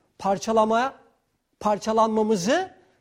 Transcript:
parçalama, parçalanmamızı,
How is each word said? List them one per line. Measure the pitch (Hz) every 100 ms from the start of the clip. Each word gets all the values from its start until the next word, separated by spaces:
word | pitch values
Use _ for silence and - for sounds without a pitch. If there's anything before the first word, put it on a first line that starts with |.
| _ -
parçalama, | 196 196 220 220 220 226 262 - _ _ _ _ _ -
parçalanmamızı, | 208 208 220 220 220 220 214 214 180 320 370 - _ _